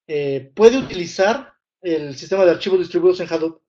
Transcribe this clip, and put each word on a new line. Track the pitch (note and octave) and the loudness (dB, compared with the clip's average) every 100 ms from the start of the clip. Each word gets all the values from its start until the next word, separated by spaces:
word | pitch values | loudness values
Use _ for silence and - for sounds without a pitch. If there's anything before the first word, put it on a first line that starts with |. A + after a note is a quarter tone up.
| - | -10
eh, | D3+ C#3+ C#3 B2+ - | -6 -4 -6 -8 4
puede | A3+ C4 | 4 4
utilizar | - F#3 E3+ - G3 B3+ - _ _ _ | -2 -10 -8 0 0 0 -8 _ _ _
el | F#3 D#3 D3 C3 | -4 -4 -4 -12
sistema | D#3+ F#3+ F3+ | -4 2 2
de | |
archivos | E3 G3 F#3 | 2 0 0
distribuidos | E3+ F3 F3+ F3+ | 0 2 2 2
en | E3+ | -2
Hadoop | E3 E3 - | -4 -4 -8